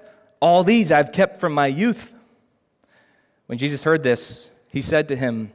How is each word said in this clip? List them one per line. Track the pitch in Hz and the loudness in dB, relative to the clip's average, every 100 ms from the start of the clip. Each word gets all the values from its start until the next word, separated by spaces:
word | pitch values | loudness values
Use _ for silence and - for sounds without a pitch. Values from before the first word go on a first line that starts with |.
| - _ _ - | -20 _ _ -2
"All | 160 175 | 2 4
these | 185 233 170 | 4 2 4
I've | 147 139 | 2 2
kept | - 185 - | 0 0 0
from | 175 | -4
my | 147 139 | 0 0
youth." | 139 233 - - - _ _ _ _ _ _ _ _ _ _ _ _ - | 0 -2 -2 -10 -20 _ _ _ _ _ _ _ _ _ _ _ _ -14
When | 120 | -6
Jesus | 143 143 156 | -6 -2 0
heard | 160 | 2
this, | 131 117 - - - _ _ | 2 0 -2 -12 -18 _ _
he | 139 | -8
said | - 156 151 | 0 0 0
to | 131 | -4
him, | 131 113 107 | -4 -4 -8